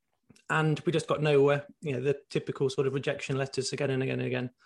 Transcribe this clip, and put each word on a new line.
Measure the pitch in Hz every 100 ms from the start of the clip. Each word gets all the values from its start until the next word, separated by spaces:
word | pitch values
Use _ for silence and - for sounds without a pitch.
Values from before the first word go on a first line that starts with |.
| _ _ _ - -
and | 156 156 151
we | -
just | 151 -
got | 147
nowhere. | 151 143 139 143 - -
You | 156
know, | 127
the | 139 135 -
typical | 156 - - 135
sort | 151 135
of |
rejection | 135 143 139 - 135
letters | 135 - 120
again | 143 139
and | 131
again | 131 127
and | 127
again. | 123 123 -